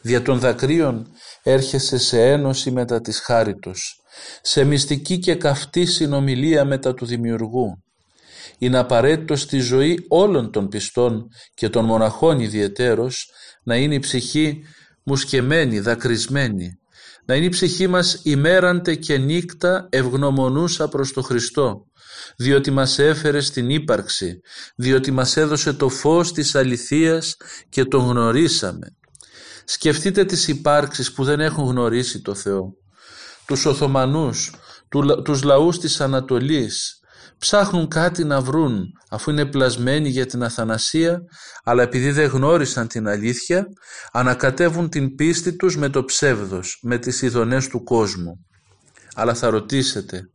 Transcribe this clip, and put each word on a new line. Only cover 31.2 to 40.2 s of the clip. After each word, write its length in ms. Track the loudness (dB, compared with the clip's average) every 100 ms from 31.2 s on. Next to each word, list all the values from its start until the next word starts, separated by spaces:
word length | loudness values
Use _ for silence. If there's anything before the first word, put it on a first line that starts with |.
δεν 160 | 0 2
έχουν 240 | 0 0
γνωρίσει 580 | -2 0 0 0 -2 -6
το 120 | -8
Θεό, 380 | -6 -2 -2 -4 -12 _ _ -20 -20 -20 -20 -4
τους 180 | 0
Οθωμανούς, 880 | 0 0 0 2 2 0 -2 -4 -8 -10 -20 -20 _
του 140 | 0
λα-, 200 | 2 2
τους 200 | 0 -2
λαούς 360 | 4 6 4 2
της 220 | -4 -2
Ανατολής. 960 | 0 -2 0 -2 0 -2 -2 -6 -10 -12 _ -20 -20 _
Ψάχνουν 500 | 0 2 2 0 -2
κάτι 360 | 0 0 0
να 160 | -2 0
βρουν, 440 | 0 0 0 -2 -6 -12 _
αφού 200 | -8 -4
είναι 160 | -2 -2
πλασμένοι 600 | 2 0 0 0 0 0
για 180 | -2